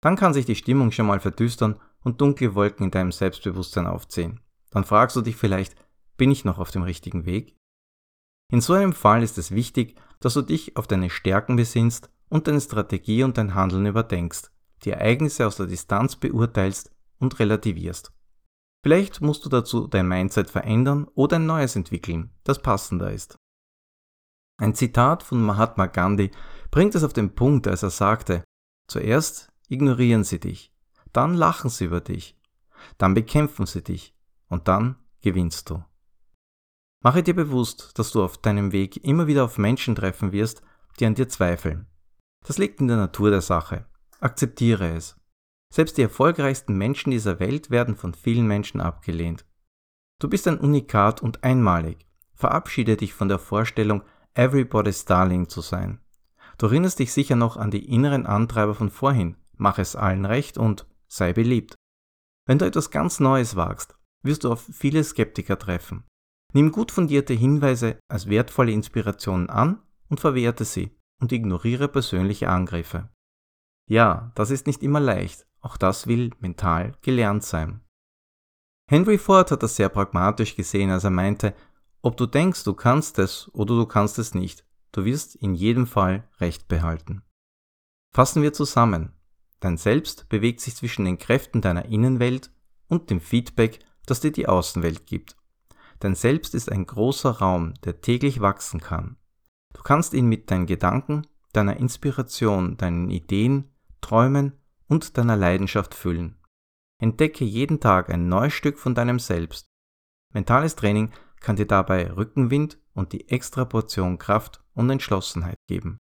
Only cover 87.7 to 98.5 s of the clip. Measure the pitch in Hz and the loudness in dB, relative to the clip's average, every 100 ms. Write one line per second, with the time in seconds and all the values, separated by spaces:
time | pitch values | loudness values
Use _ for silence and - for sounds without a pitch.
87.7 | _ _ _ _ - 127 - 147 147 143 | _ _ _ _ 2 4 4 2 2 -2
88.7 | - 117 90 80 - _ _ _ _ 95 | 4 4 2 -4 -12 _ _ _ _ -4
89.7 | 82 - 127 156 - - 110 113 117 - | 0 2 0 0 -14 -6 -2 0 -2 -10
90.7 | - 120 - 95 90 - 131 - 120 98 | -8 -10 -4 -2 -2 0 -2 0 -2 0
91.7 | 87 - 110 123 127 123 127 - _ _ | -2 -2 0 2 2 0 -2 -8 _ _
92.7 | _ _ 170 - 92 - 120 120 - 113 | _ _ -4 -2 -4 0 -2 -2 0 0
93.7 | - _ _ - 127 151 147 - 92 85 | 0 _ _ -6 -2 -2 -2 -2 -2 -2
94.7 | - 82 82 - - - - _ _ _ | -2 -4 -4 -8 -12 -12 -20 _ _ _
95.7 | _ - - 98 95 120 156 - 127 - | _ -20 -8 -4 0 2 0 -2 -6 -4
96.7 | 101 92 - 113 139 135 113 98 92 82 | -4 -4 -2 -2 0 -2 0 0 0 -2
97.7 | - - 87 - 123 143 127 98 | -6 -8 -6 -2 0 0 0 -2